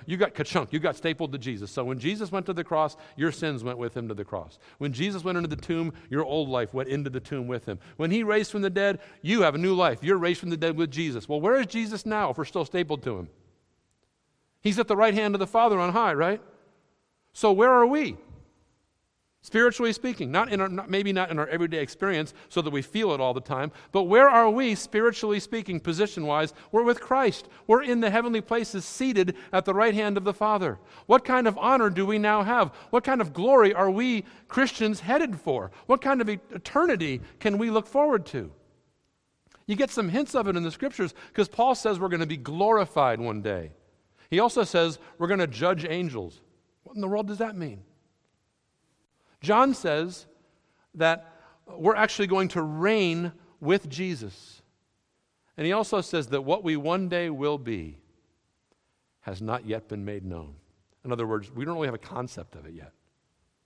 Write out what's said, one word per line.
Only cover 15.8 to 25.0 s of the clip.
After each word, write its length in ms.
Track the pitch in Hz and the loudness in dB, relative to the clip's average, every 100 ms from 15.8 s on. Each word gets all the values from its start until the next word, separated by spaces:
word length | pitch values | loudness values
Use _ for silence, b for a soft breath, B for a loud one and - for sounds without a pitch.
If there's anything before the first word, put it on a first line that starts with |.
| 175 | 2
high, 200 | 190 220 | 2 2
right? 280 | 147 170 214 - - _ _ _ _ _ _ _ | 2 0 0 -6 -20 _ _ _ _ _ _ _
So 180 | - 214 | 0 2
where 200 | 196 240 | 6 8
are 160 | 254 240 | 8 6
we? 300 | 285 254 110 - - - _ _ _ _ _ _ _ _ _ | 4 -2 -6 -16 -20 -20 _ _ _ _ _ _ _ _ _
Spiritually 520 | - 220 240 226 233 | -2 4 4 4 0
speaking, 400 | 220 254 240 135 | -2 -4 -6 -2
not 180 | 160 233 | 0 0
in 80 | 202 | 0
our, 80 | 190 | -2
not, 220 | 180 190 | -4 -4
maybe 240 | 196 202 | -2 0
not 180 | 190 185 | -2 -2
in 80 | 160 | -2
our 80 | 151 | -2
everyday 300 | 165 170 160 | -2 -2 -2
experience 560 | 143 - 190 170 151 B B | -6 -4 -2 -2 -4 B B
so 120 | - | -4
that 100 | 156 | -2
we 100 | 143 | -2
feel 320 | 131 214 214 | -4 -2 0
it 80 | 147 | 0
all 120 | 131 | 0
the 60 | 123 | -2
time, 320 | 127 135 147 B B | -4 -6 -6 B B
but 100 | 196 | 0
where 260 | 180 214 277 | 4 8 10
are 200 | 233 226 | 8 6
we, 260 | 220 262 208 | 4 0 -2
spiritually 640 | - 214 | -2 0